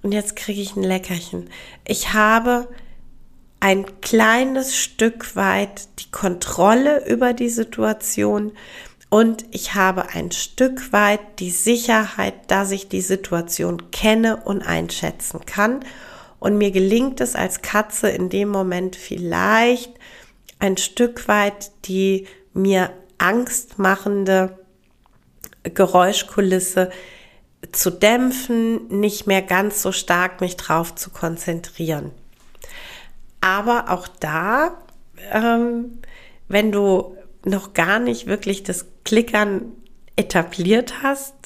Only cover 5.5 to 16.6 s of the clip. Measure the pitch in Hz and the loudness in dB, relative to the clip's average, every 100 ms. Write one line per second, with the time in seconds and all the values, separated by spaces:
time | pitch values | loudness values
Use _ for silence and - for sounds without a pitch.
5.5 | 190 202 - - - - - 190 175 - | 2 -2 -8 -18 -18 -14 -4 -4 -2 -6
6.5 | - 190 233 277 294 - 240 247 240 240 | 4 6 6 4 2 2 2 2 2 -2
7.5 | 233 226 - 220 214 - - - 104 214 | -2 -4 -2 -2 -2 -4 0 0 0 -2
8.5 | - - - - _ _ 208 226 220 - | -8 -20 -20 -20 _ _ 6 6 2 -8
9.5 | 220 - 202 190 185 - 175 175 - - | -10 -4 2 2 2 -4 -6 -6 -6 -8
10.5 | - 262 262 - 208 208 208 - - 180 | 2 0 0 0 4 4 2 -4 -10 -6
11.5 | 175 220 233 240 220 208 - 202 - - | -2 2 2 4 2 2 -2 -4 -4 0
12.5 | 190 196 196 - 190 185 190 - 170 170 | 0 0 -4 -4 -6 -2 -2 -2 -4 -4
13.5 | - 170 170 - - 220 220 226 220 - | -4 -4 -4 -8 0 2 4 2 0 -4
14.5 | 202 - 165 170 - 160 - - 165 - | -4 -2 -4 -4 -6 -6 -6 -10 -10 -8
15.5 | - 214 262 - - - - - _ - | -2 0 0 -8 -18 -20 -20 -20 _ 0
16.5 | 208 | 2